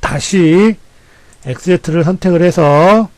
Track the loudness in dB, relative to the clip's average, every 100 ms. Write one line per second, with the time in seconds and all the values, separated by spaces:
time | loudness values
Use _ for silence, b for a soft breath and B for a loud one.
0 | -6 -8 -4 0 2 2 2 -2 b b
1 | b b b b -12 -10 -2 -2 -2 -2
2 | -2 -2 -2 0 0 0 0 2 4 2
3 | 0